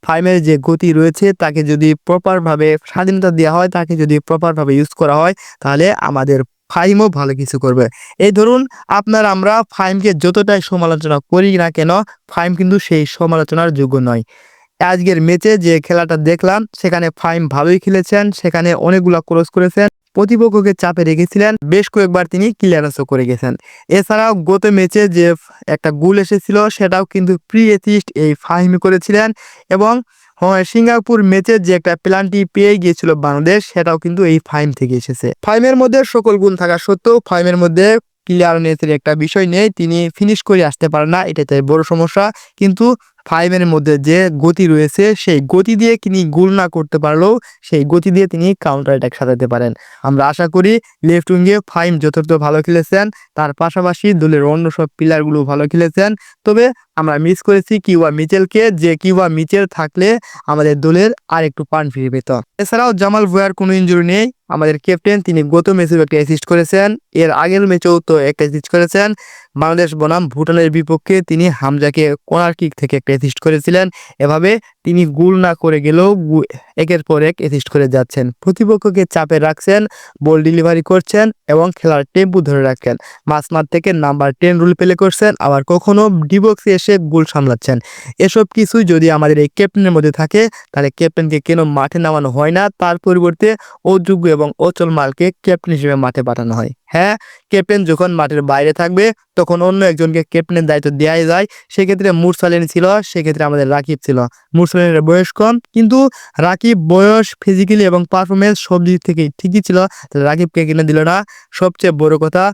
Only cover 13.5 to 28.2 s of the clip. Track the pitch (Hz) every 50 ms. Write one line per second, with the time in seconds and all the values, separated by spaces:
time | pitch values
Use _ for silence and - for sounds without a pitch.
13.5 | - 160 170 170 156 139 139 131 135 135 127 123 120 117 113 _ _ _ _ _
14.5 | _ _ _ _ _ _ - 175 185 185 175 180 185 165 160 165 180 175 - 220
15.5 | 220 208 175 170 165 160 147 - 175 175 170 160 165 156 151 156 170 170 - 185
16.5 | 190 214 220 214 _ - - 185 170 170 170 165 160 _ - 170 165 170 165 147
17.5 | 135 139 147 165 180 185 - - 190 190 180 - - 202 202 208 196 - - 180
18.5 | 156 175 170 175 170 - - 165 185 190 180 180 175 165 160 - 170 165 170 -
19.5 | _ 185 180 180 - - 202 208 _ _ _ _ _ - 202 202 233 220 226 233
20.5 | 196 208 196 202 196 - - 175 175 175 170 160 160 156 175 175 - 202 202 214
21.5 | 220 220 - 147 160 196 208 - - 214 202 185 175 180 180 165 - 180 196 226
22.5 | 214 _ - 190 175 156 151 147 139 - 139 131 143 131 127 123 123 117 - 127
23.5 | 123 - _ - - - - _ 156 196 196 - 214 214 220 226 220 190 160 151
24.5 | 190 196 - 214 208 196 185 180 - 214 208 202 170 175 170 170 170 160 _ _
25.5 | - - - - 156 147 - 160 151 147 147 180 196 202 196 - 208 202 - -
26.5 | 196 208 208 214 - - 208 185 180 185 190 - - 190 185 180 190 170 _ _
27.5 | - 220 226 214 214 196 _ - 208 208 - - - 139